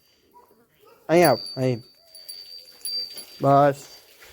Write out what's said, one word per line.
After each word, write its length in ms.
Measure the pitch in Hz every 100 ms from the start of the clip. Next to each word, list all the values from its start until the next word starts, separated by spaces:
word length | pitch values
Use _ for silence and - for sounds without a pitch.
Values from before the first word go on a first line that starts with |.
| _ _ _ _ _ _ _ _ _ _ -
અહીંયા 240 | 165 165
આવ. 80 | 120 - -
અહીં. 240 | 131 117 - _ _ - - - - - - _ - - - - - -
બસ. 360 | 139 139 143 139 - - _ _ -